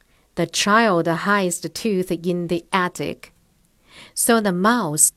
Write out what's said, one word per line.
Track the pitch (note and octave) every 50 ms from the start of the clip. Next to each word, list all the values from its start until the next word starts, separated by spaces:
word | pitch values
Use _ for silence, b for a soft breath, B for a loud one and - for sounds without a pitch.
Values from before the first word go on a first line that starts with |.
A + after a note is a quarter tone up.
| _ _ _ _ _ _ -
the | - E3+
child | D#3+ - - - G3+ G3+ A3+ A#3 A3 F#3 E3+ D#3+ E3+
hides | E3 E3+ - G3+ G3+ G#3 F#3+ F3+ F3 -
the | - D#3+
tooth | - - - A3+ G3+ F#3 F3+ - F3+
in | E3+ E3 F3+ F3 F3 F3 E3
the | F3 E3+ - _ -
attic, | F#3+ F3+ F3+ - - D3 - - - - - _ _ _ _ _ _ _ _ _ B B B B B B B B
so | B - - A#3 A3+
the | G#3 G3+ F3+
mouse | F3 F#3 G#3+ A#3+ B3 G#3 D#3 D3 D#3 - - -